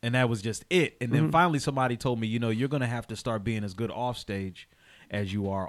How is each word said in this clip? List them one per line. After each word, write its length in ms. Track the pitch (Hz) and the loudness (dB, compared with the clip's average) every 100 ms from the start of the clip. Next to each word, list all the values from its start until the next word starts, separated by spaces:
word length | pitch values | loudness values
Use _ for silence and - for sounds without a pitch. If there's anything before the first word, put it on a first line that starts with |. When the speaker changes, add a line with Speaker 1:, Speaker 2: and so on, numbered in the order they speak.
Speaker 1:
And 120 | 120 | 0
that 140 | 127 123 | 2 2
was 100 | 113 | 0
just 220 | 107 107 - | -4 -6 2
it. 260 | 180 151 - | 2 2 0
And 120 | 120 | 0
then 120 | 135 | 2
Speaker 2:
Mm-hmm. 60 | 156 | 4
Speaker 1:
finally 280 | 156 175 147 | 6 4 2
somebody 380 | 147 135 127 120 | 0 0 0 0
told 220 | 135 120 | 0 0
me, 80 | 110 | 0
you 120 | 117 | 0
know, 100 | 117 | 0
"You're 200 | 110 135 | 0 0
gonna 160 | 147 123 | 0 -2
have 200 | 120 - | -4 -6
to 80 | 107 | -8
start 280 | - 110 | -4 -2
being 180 | 101 110 | -2 -2
as 100 | 104 | -4
good 160 | 92 113 | -4 -4
off 260 | - 123 120 | -2 -6 -6
stage 500 | - 98 95 90 - _ _ - - | -6 -4 -4 -8 -20 _ _ -20 -8
as 200 | 104 98 | -4 -2
you 160 | 101 98 | -2 -2
are 180 | 98 | -2